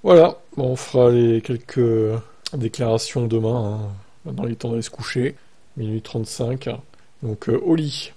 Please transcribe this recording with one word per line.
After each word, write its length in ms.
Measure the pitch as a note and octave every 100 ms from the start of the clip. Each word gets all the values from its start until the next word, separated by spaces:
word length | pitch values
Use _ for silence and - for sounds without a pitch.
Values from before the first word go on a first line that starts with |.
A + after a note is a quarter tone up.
Voilà, 340 | G3+ F3+ D#3+ - - -
bon, 140 | B2+
on 40 | B2+
fera 340 | - C3 B2
les 320 | A#2+ A#2 A2+
quelques 760 | - B2 - - A#2+ A2+ A2 A2+ - - -
déclarations 760 | D3 A2+ - A#2+ A2+ - B2+ A#2
demain, 520 | A2+ A2 A#2+ G#2+ G#2+
hein. 0 | G#2 G2 - - D#3+
Maintenant 200 | B2+ A#2+
il 60 |
est 40 | A2+
temps 160 | A#2
d'aller 100 | A#2
se 80 | A2+
coucher, 460 | - A#2 B2+ B2+ - - - - -
minuit 240 | A2 A2
trente-cinq, 680 | - A#2 A2 - A#2+ C3 B2 - - - - -
donc, 240 | A#2+ A2 -
euh, 100 | -
au 120 | F#4 D#4
lit. 360 | D3+ - -